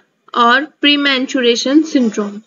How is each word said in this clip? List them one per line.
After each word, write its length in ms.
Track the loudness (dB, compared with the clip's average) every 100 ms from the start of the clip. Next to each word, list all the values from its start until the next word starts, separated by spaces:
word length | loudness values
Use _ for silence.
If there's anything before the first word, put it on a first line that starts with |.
| _ _ _ 0
और 320 | 2 2 -2 _
premenstruation 1000 | 0 2 0 -2 -2 0 0 0 2 2
syndrome। 600 | 2 0 0 -2 -8 -10